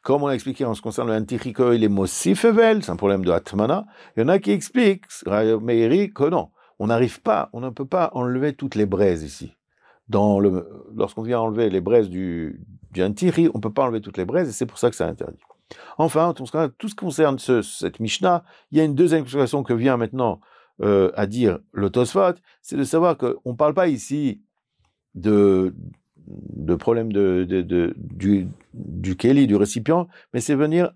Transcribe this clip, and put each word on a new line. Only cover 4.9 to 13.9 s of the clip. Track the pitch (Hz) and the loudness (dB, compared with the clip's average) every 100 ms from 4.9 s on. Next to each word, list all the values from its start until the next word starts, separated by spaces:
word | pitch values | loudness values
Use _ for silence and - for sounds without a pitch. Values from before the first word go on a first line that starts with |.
| 190 - - 90 | 2 -6 -12 -2
Rav | 104 110 113 | 0 2 0
Meiri, | 113 117 113 170 202 | 2 2 4 2 0
que | - 143 | 0 0
non, | 170 - _ _ _ | 0 -4 _ _ _
on | 107 | -2
n'arrive | 117 123 - | 2 0 -2
pas, | - 98 - | -2 0 -2
on | 120 | -8
ne | 127 | -10
peut | 113 135 | -10 -4
pas | 180 165 | -2 -2
enlever | 131 123 127 147 | -2 -4 -2 -2
toutes | 139 139 107 | -4 -6 -2
les | 104 | 0
braises | 92 101 85 | 2 2 2
ici. | 78 - 69 _ _ _ _ _ _ | -6 -14 -18 _ _ _ _ _ _
Dans | 104 104 101 | 0 2 4
le, | 101 92 87 - - | 2 0 -6 -18 -16
lorsqu'on | 110 - - | -4 -4 -4
vient | 110 120 | -4 -2
enlever | 113 107 113 | -2 0 0
les | 95 | 0
braises | 90 117 101 | 2 2 2
du, | 90 92 85 80 - - - - | -4 -6 -6 -8 -10 -20 -20 -12
du | 90 | -2
Antichi, | 92 104 180 165 165 110 | -2 0 0 2 2 0
on | |
ne | |
peut | 107 | -4
pas | 107 | -2
enlever | 131 | -2